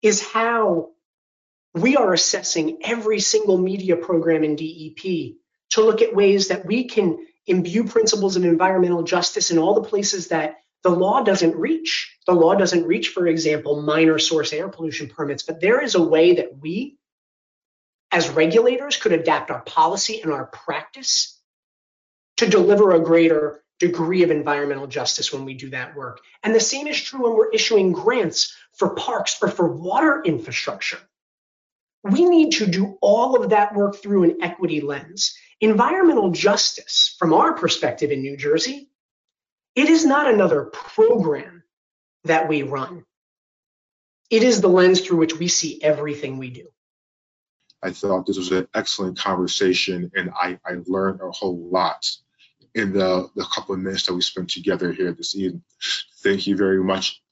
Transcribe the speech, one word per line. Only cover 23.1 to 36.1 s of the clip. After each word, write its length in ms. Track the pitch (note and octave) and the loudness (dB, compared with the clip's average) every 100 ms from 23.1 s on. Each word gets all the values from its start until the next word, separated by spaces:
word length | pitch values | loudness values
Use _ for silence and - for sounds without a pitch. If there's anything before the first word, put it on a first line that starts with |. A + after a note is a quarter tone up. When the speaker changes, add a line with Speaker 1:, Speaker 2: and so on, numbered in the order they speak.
| E3 E3 D#3 D3+ - _ _ | 4 6 4 -2 -8 _ _
Speaker 1:
degree 440 | F3 E3+ E3 F#3 | -2 -2 -2 2
of 80 | E3+ | 2
environmental 560 | D3+ D3 C#3+ C#3+ C#3 C#3 | 2 -2 -4 -4 -6 -6
justice 440 | C3 B2 - - | -6 -6 -4 -6
when 140 | C3+ C3+ | -8 -10
we 80 | |
do 160 | C3 C3+ | -14 -12
that 260 | C3 B2 C#3+ | -12 -12 -12
work. 260 | B2+ - _ _ | -14 -16 _ _
And 100 | A3 | 0
the 60 | A3+ | 0
same 280 | A3 C4+ D4 | 0 -4 -6
is 120 | - | -6
true 240 | - C4+ | -8 -4
when 140 | A#3+ A3 | -2 2
we're 140 | A3+ | 2
issuing 420 | A3 - A3 F#3+ | 2 2 2 2
grants 640 | F3 G3+ B3 F3 - - - _ | 0 0 0 -2 -2 -6 -8 _
for 220 | _ F#3 - | _ -4 -2
parks 420 | - A#3+ G3 - | -6 -4 -4 -2
or 60 | G#3 | -4
for 200 | - - | 0 -2
water 540 | D3 F3 B3 D#4 C#4+ F3+ | -2 -4 0 2 2 -2
infrastructure. 720 | C#3 - A#2+ - - - - _ _ _ _ _ _ _ _ _ _ | -4 -6 -8 -8 -8 -10 -10 _ _ _ _ _ _ _ _ _ _
We 220 | G3+ G3 F4 | -2 4 6
need 280 | E4+ D#4 | 6 4
to 120 | - G3+ | 2 0
do 320 | F3+ G3+ - | 0 -2 0
all 400 | G3 G#3+ B3+ B3+ | 2 4 4 2
of 100 | G3+ | 2
that 240 | G#3+ G#3 G#3 | 2 2 0
work 220 | G3+ G3+ | -2 -4
through 260 | G3+ G3+ | -2 2
an 140 | E3+ E3 | 2 2
equity 400 | E3+ - F3+ D3+ | -6 -6 -4 -4
lens. 540 | C#3+ C#3 - F#3 - - _ _ | -6 -8 -12 -6 -6 -6 _ _
Environmental 720 | G#3+ G#3 - F4+ F4+ | 2 4 2 4 4